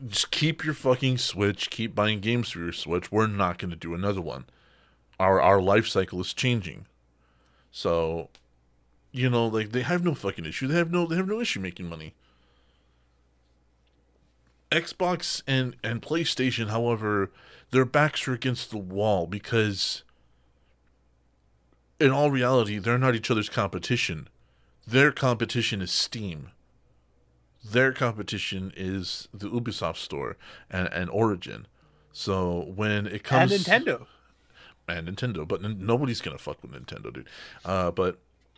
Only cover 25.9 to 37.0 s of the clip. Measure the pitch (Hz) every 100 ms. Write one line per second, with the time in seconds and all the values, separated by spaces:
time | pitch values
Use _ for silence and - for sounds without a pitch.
25.9 | - - 117 101 76 67 - _ _ _
26.9 | _ _ _ _ _ _ _ 104 117 131
27.9 | 123 123 107 - 101 - 95 95 - 92
28.9 | 98 90 - - 98 101 120 117 - 82
29.9 | - - 71 64 - - - - 92 92
30.9 | 87 90 104 110 92 - 53 - _ _
31.9 | _ _ - - 95 90 87 85 95 107
32.9 | 104 101 101 - 131 - 202 175 226 -
33.9 | 123 - _ _ _ _ - - _ -
34.9 | 85 82 101 127 90 78 92 104 104 104
35.9 | 123 139 113 87 67 - 71 62 64 64
36.9 | -